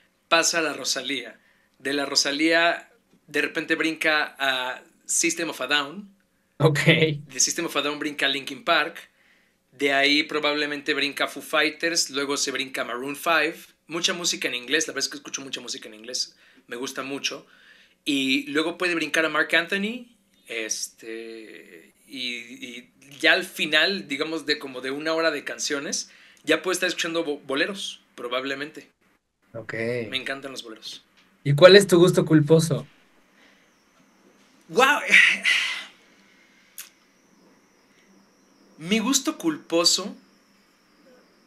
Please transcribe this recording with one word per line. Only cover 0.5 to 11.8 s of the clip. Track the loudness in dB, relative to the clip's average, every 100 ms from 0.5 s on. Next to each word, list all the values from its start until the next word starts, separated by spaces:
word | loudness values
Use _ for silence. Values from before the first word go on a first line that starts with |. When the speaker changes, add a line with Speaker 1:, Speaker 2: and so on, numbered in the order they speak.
| 2
Speaker 1:
a |
la | -2
Rosalía. | -2 -4 -4 -4 -6 -8 -16 _ _ _ _
De | -4
la | -2 0
Rosalía | 0 0 2 2 4 4 0 -6 _ _ _ -8
de | -4
repente | -2 -4 -2
brinca | 0 0 -2 0 0 0 -2
a | -2 -2 -4 -8 -14 _ -4
System | -2 0 -2 -6
of | -6
a | -2
Down. | 0 -2 -8 -18 _ _ _ _ 0
Speaker 2:
Ok. | 2 4 4 4 4 0 -6
Speaker 1:
De | -2
System | -2 -2 -4
of | -2
a |
Down | -2 -2
brinca | -6 -2 -2
a |
Linkin | -2 -6 -6
Park. | 0 0 0 -6 -20 _ _ _ _ _ _
De | -4 0
ahí | 4 4 4
probablemente | 2 0 0 0 -2 -4 -2
brinca | -2 -2 -2
a | -4
Foo | -4
Fighters. | -2 0 2 0